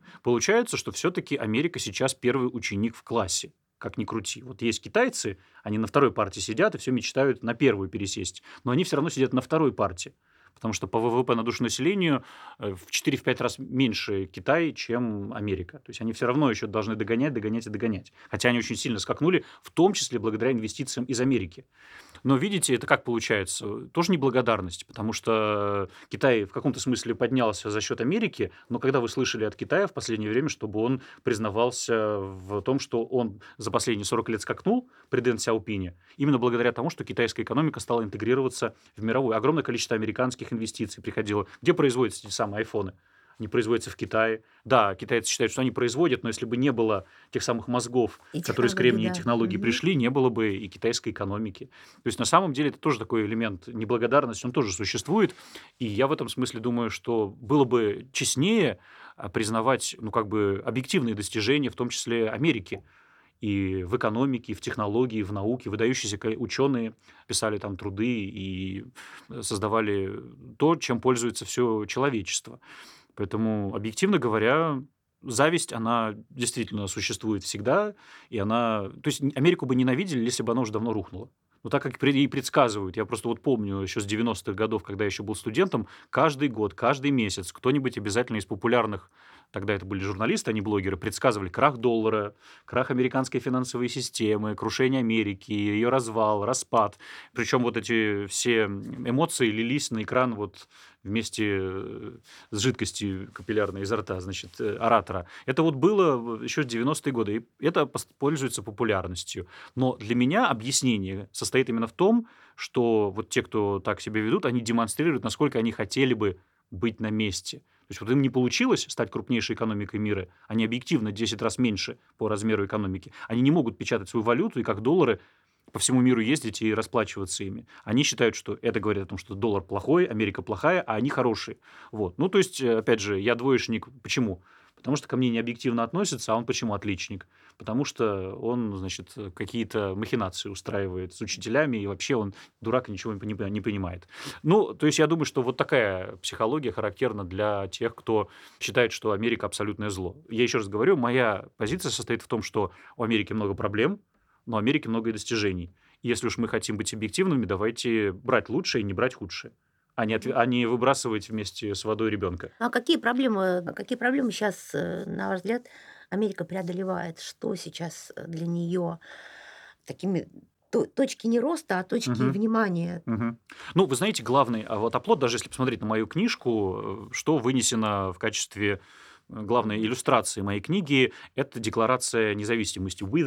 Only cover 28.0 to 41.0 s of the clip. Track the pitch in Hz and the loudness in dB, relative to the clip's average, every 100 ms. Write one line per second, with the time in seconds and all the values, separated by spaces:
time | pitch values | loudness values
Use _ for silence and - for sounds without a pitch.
28 | 123 220 220 - 95 - - 120 131 131 | 0 0 0 -2 -6 -6 -8 -2 0 2
29 | 117 127 123 113 107 - 101 170 202 - | 0 0 -2 0 -4 -4 -2 0 0 -4
30 | - 110 107 120 147 - 107 107 120 131 | -4 -2 0 0 -2 -4 -6 -2 0 0
31 | - - 127 107 107 104 123 - - 113 | -4 -4 -2 0 0 2 2 0 0 0
32 | 107 104 98 95 92 101 123 135 - 120 | 0 -2 -4 -10 -6 -4 0 -2 0 -2
33 | 113 127 113 92 - - 107 113 131 104 | 0 -2 -2 -6 -18 -10 -2 0 0 -2
34 | 101 117 120 110 - 113 185 247 - _ | 0 -2 0 -4 -4 -2 2 0 -2 _
35 | - 123 123 110 123 110 107 101 90 90 | -4 0 0 0 0 0 0 -4 -6 -10
36 | _ - 143 127 123 120 120 117 160 - | _ -2 4 6 4 4 2 2 -2 -4
37 | 113 113 117 - 107 123 156 113 - 117 | -6 0 0 0 -2 2 2 0 -2 0
38 | 107 104 110 131 127 - 113 - _ - | 0 -2 0 2 0 -2 -6 -6 _ -6
39 | 110 127 117 110 131 160 127 123 - 113 | 0 2 2 2 2 2 0 -2 0 0
40 | 110 - 127 127 - 113 110 - 104 - | 0 0 -2 -2 -6 -4 -4 -4 -6 -6